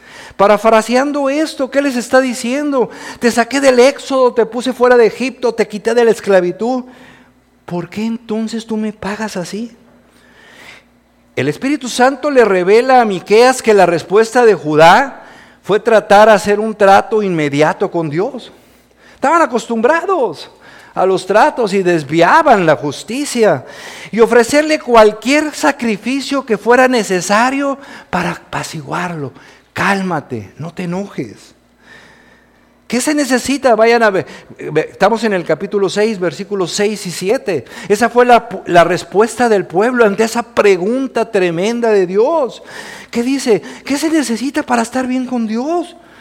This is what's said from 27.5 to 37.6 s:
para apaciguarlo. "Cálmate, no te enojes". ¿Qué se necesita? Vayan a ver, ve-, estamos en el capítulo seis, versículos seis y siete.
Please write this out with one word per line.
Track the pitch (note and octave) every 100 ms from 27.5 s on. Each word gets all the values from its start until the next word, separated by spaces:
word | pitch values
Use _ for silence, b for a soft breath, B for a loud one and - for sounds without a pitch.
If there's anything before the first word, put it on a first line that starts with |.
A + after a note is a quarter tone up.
| C#4 C#4 C#4 B B B
para | F#3 F3+
apaciguarlo. | E3 - C#3+ C#3 D#3+ C3 D#3+ F3+ E3 C3+ - B B B
"Cálmate, | - F#3 G3 F#3 D#3+ - A#2 G2+ -
no | D#3+
te | -
enojes". | F3+ F3+ G3+ - A#2+ - - _ _ _ b b b b b b b b b b -
¿Qué | A#3+
se | C#4
necesita? | D4 C4 B3 - C#4 C4+
Vayan | G#3+ A3+ A#3
a | A3
ver, | F#3+ - B B - D3
ve-, | D3+ D#3
estamos | - G3 A3+
en | A3+
el | F#3+
capítulo | D#3 D3+ G3 G#3 F#3+
seis, | G3+ G#3+ G3+
versículos | F3+ C#3+ G3 G3+ E3
seis | - G#3 G#3 F3+
y |
siete. | D#3 F#3 C4 - D#3